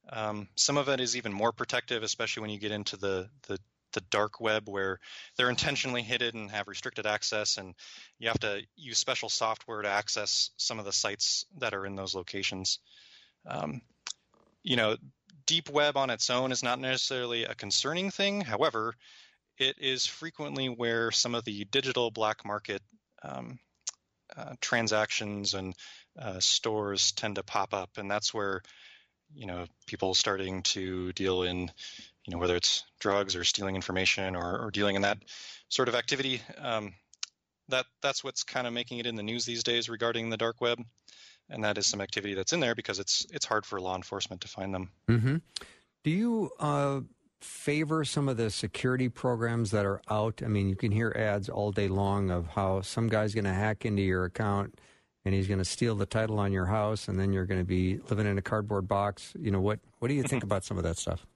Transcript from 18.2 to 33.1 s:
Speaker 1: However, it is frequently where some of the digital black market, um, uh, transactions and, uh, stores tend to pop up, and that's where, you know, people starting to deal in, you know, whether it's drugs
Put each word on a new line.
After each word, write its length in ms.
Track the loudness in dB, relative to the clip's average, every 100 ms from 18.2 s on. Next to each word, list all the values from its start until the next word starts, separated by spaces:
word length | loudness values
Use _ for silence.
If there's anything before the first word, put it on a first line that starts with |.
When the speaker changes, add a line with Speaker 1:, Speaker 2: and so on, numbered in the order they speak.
| 0 0
Speaker 1:
However, 540 | -2 2 2 2 -4 -6 -20 -20 -20 _ _ -2
it 180 | -2 0
is 280 | -2 0 -2
frequently 640 | -4 -12 -8 -6 -2 -4
where 420 | 0 2 2 2
some 240 | 2 0
of 100 | 0
the 200 | -2 -6
digital 460 | 0 0 2 2 0
black 340 | 2 0 0
market, 380 | -4 -6 -4 -8 _ _ _ _
um, 360 | -10 -8 -10 -12 _ _ -10 -10 _ _ -20 -14
uh, 180 | -12 -6
transactions 960 | 0 2 4 2 2 0 -4 -4 -2
and, 200 | -2 -6 -8 -16 -20 -20 -10
uh, 200 | -8 0
stores 720 | 2 2 2 0 0 2 2
tend 220 | 2 -4
to 80 | -4
pop 320 | -2 -2 0
up, 240 | -2 -4 -8
and 100 | -2
that's 220 | 0 0
where, 300 | -2 -2 -4 -8 -20 -20 -20 _ _ _
you 120 | -14 -8
know, 200 | -8 -8 _ -14
people 280 | 0 2
starting 480 | 2 2 0 -2 -2
to 500 | -2 -2 -2 -2 -4
deal 300 | -2 0 2
in, 280 | 2 0 -4 -8 -16 -16 -20 _ -8
you 60 |
know, 60 | 0
whether 180 | 2 2
it's 280 | 2 0 -4 _
drugs 380 | 2